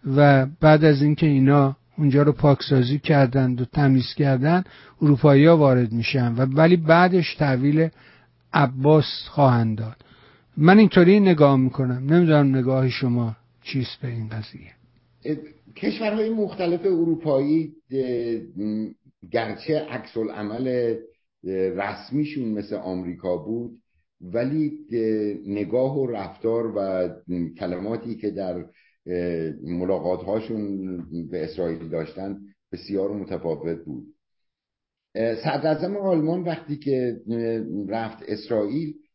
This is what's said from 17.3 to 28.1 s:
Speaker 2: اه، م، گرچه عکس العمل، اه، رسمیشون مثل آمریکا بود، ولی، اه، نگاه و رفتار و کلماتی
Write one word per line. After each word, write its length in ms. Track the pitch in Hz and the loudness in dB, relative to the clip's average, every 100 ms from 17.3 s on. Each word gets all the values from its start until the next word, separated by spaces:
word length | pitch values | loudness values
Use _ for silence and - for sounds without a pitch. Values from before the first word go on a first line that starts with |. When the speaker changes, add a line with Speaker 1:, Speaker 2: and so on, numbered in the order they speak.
| 135 143 160 156 - _ | 0 2 0 -2 -12 _
Speaker 2:
اه، 720 | 131 127 120 117 113 87 - | -6 -4 -4 -4 -6 -8 -8
م، 300 | 107 107 110 - _ _ 87 | -6 -6 -8 -12 _ _ -6
گرچه 560 | 117 110 104 - 151 151 | -6 -6 -10 -6 -6 -6
عکس 260 | 123 - 117 | -12 -10 -8
العمل، 760 | 107 - 104 113 131 123 117 113 - _ _ _ | -8 -8 -10 -6 -4 -2 -2 -4 -10 _ _ _
اه، 80 | 90 | -8
رسمیشون 960 | 95 95 87 98 101 - 135 147 151 117 | -4 -4 -4 -6 -8 -8 -6 -6 -6 -6
مثل 260 | 107 101 104 | -8 -8 -10
آمریکا 600 | 92 92 87 85 92 87 | -8 -8 -8 -8 -6 -6
بود، 340 | 80 117 120 - _ _ _ _ | -6 -8 -10 -16 _ _ _ _
ولی، 580 | 90 107 131 151 151 147 - | -10 -6 -4 -2 -4 -6 -8
اه، 600 | 117 110 110 104 101 98 | -4 -2 -2 -4 -8 -8
نگاه 460 | 101 95 120 135 143 | -8 -4 -2 -2 -4
و 80 | 127 | -6
رفتار 680 | 113 92 - 113 113 113 101 | -6 -12 -8 -4 -4 -4 -6
و 320 | 95 92 90 85 - 90 82 - | -4 -4 -4 -6 -10 -8 -8 -8
کلماتی 560 | 92 90 101 117 117 | -8 -8 -8 -8 -10